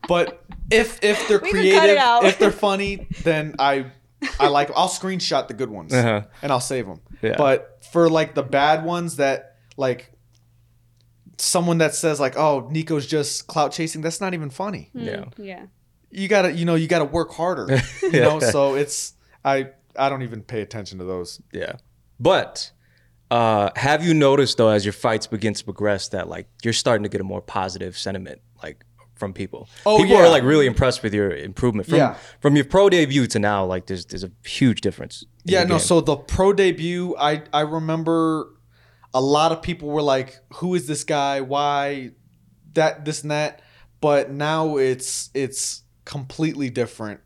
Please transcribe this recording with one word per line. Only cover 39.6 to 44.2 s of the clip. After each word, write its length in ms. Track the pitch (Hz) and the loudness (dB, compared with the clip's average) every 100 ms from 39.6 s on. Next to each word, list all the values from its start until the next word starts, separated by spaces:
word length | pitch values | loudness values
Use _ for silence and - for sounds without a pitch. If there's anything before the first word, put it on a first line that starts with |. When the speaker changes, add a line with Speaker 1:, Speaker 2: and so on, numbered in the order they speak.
Speaker 1:
people 260 | - 170 147 | -6 -8 -4
were 120 | 147 | -2
like, 340 | 147 131 131 - _ - | 0 0 -2 -14 _ -10
"Who 200 | 175 180 | -4 -4
is 100 | 135 | -4
this 160 | 147 | -8
guy? 380 | - 151 139 139 | -2 -2 -2 -2
Why 720 | 131 139 143 143 143 139 127 _ _ _ _ _ _ | -4 -2 0 0 -2 -6 -10 _ _ _ _ _ _
that, 300 | - 156 - 147 | 0 0 0 -8
this 180 | 156 | -8
and 80 | 151 | -6
that?" 300 | 151 151 - _ _ - _ | -4 -4 -6 _ _ -20 _
But 280 | - 143 | 2 2